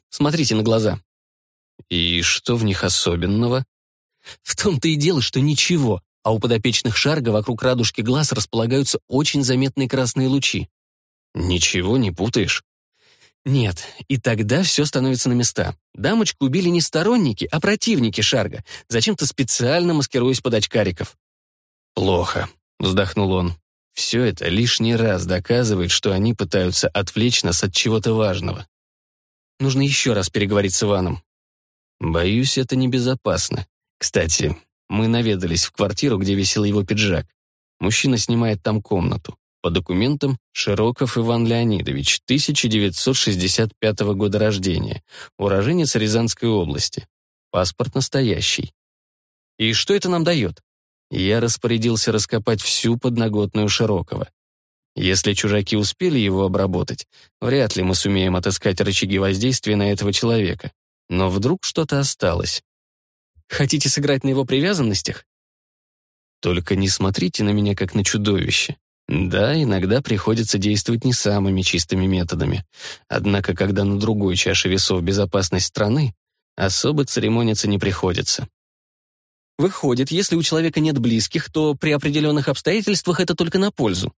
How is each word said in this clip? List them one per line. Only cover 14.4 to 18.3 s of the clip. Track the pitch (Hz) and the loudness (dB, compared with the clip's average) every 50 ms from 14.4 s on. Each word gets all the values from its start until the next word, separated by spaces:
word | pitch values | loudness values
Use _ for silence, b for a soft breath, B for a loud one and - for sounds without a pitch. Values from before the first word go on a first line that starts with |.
| 107 104 127 175 | 0 0 2 2
всё | 190 - - 143 151 | 2 2 2 2 2
становится | 151 - 131 131 135 127 123 - 131 | 2 0 0 0 0 0 0 0 2
на | 123 | 2
места. | 120 120 - - 104 90 90 - - _ _ - | 2 2 0 0 -2 -4 -4 -6 -8 _ _ -10
Дамочку | - 104 165 220 233 208 - - - 139 | -4 -2 0 2 2 0 0 -2 -2 -2
убили | 131 139 196 180 170 | 0 0 2 2 2
не | 175 170 | 2 2
сторонники, | 160 - - 160 180 214 247 240 170 123 101 - - - | 0 0 0 0 2 2 2 4 2 2 0 -2 -4 -4
а | - 156 | -2 0
противники | - 202 107 - - 233 214 143 117 110 - 110 | 0 0 0 0 0 0 2 2 2 0 0 0
Шарга, | 101 - | 0 0